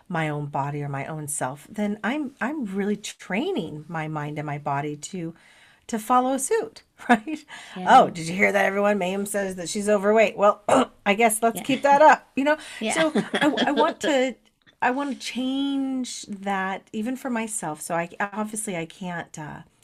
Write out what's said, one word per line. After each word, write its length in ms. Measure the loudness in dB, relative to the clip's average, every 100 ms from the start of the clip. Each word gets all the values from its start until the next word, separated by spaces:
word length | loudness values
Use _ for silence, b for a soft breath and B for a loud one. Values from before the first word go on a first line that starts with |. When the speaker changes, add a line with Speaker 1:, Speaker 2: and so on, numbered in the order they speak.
| B
Speaker 1:
my 220 | -4 -2
own 160 | -4 -4
body 340 | -4 -4 -4
or 80 | -6
my 160 | -6 -8
own 220 | -8 -8
self, 400 | -6 -6 -8 -12
then 300 | -4 -4 -2
I'm, 300 | -4 -4 -6 -6
I'm 240 | -6 -4 -6
really 300 | -4 -2 -2
training 880 | -6 -14 -6 -4 -2 -4 -6 -10 -10
my 200 | -8 -6
mind 320 | -6 -6 -6
and 60 | -6
my 120 | -6
body 380 | -4 -4 -4 -8
to, 380 | -10 -8 -8 -10 b b b b b
to 120 | -6
follow 380 | 2 2 2 0
suit, 440 | 0 -2 -2 -10 _ _
<laughs> 140 | 2
right? 360 | 2 2 -12 -12 B B -4
Speaker 2:
Yeah. 80 | 6 8
Speaker 1:
"Oh, 100 | 8
did 180 | 2 -6
you 80 | 0
hear 160 | 2
that, 140 | 4 2
everyone? 320 | 2 2 2
Mayim 280 | 0 -2 -4
says 280 | -4 -4 -6
that 120 | -6
she's 180 | -2 2
overweight. 480 | 2 4 6 4 4
Well, 280 | 4 4 4
<clears throat> 380 | 2 2 _ 0
I 80 |
guess 300 | 4 2 4
let's 140 | 0 0
Speaker 2:
Yeah. 60 |
Speaker 1:
keep 180 | -2 2
that 180 | 6 8
up," 260 | 8 8 2 -2
you 80 |
know? 140 | 0 0 B B
Speaker 2:
Yeah. 120 | -2
Speaker 1:
So 200 | 0 2 2 0
I, 200 | 0 2 2 0
I 40 |
want 280 | 2 2 0
Speaker 2:
<laughs> 80 | 0
Speaker 1:
to, 280 | 2 2 -2 _ _ _ _
I 80 | -2
want 220 | 0 -4
to 60 | -6
change 1040 | -8 -6 -4 -2 -2 -2 -2 -4 -6 -10
that 680 | -12 -8 -4 -4 -4 -6 -8
even 240 | -6 -6 -6
for 140 | -4
myself. 520 | -4 -4 -6 -6 -6
So 120 | -4 -4
I, 140 | -4 -4
obviously 560 | -6 -4 -6 -6 -6 -6
I 100 | -8
can't, 520 | -10 -8 -8 -10 -12
uh, 220 | -12 -14 -18 _